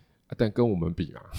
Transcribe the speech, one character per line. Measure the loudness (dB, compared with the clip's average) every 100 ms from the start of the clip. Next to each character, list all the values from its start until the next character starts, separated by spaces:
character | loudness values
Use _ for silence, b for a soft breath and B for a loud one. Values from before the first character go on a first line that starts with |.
| _ _ -10
啊， | 0
但 | 0
跟 | 4 2
我 | 2
们 | 0
比 | -2 -6
嘛。 | -6 -8